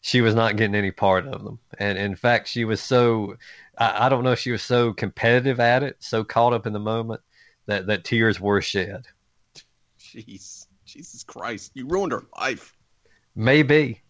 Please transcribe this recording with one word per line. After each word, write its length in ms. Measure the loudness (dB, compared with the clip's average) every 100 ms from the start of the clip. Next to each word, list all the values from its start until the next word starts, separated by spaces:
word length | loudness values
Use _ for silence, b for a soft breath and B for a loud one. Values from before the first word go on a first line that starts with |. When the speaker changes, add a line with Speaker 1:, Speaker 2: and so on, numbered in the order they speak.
Speaker 1:
she 220 | 2 2
was 120 | 4
not 220 | 4 2 2
getting 180 | 0
any 160 | 0 -2
part 340 | 0 2 2 0
of 180 | -10
them. 140 | -12 -16 _ -6
And 200 | -4 -2
in 180 | -4 -2
fact, 320 | 0 0 -2
she 160 | -6
was 160 | -4 -4
so, 560 | 0 2 4 2 -4 -10 B B B -2
I, 300 | -2 2 2
I 20 |
don't 160 | 2
know 80 | 0
if 60 | -2
she 120 | -2
was 120 | -6
so 320 | -2 0 0
competitive 680 | -2 -8 -2 2 2 2 2
at 220 | 2 2
it, 140 | 0 -8
so 260 | -4 -4
caught 300 | -2 2 2
up 120 | 2 -2
in 60 |
the 80 | -6
moment, 400 | -4 -4 -4 -10 _ b b b -6
that, 200 | -4 -2
that 160 | -4
tears 360 | 0 2 4 2
were 220 | 2 0
shed. 440 | 0 -4 -4 -8 -16 _ _ _ _ -20 _ _ _ _
Speaker 2:
Jeez. 680 | -20 -20 -20 -20 -20 -20 -20 _ _
Jesus 360 | -20 -20 -20
Christ. 500 | -20 -10 -8 -8 -12
You 120 | -14 -4
ruined 260 | -2 -2
her 120 | -6 -8 -6
life. 380 | -6 -6 -12 _ _ _ _ _ _ -4
Speaker 1:
Maybe. 640 | 4 4 6 4 2 -4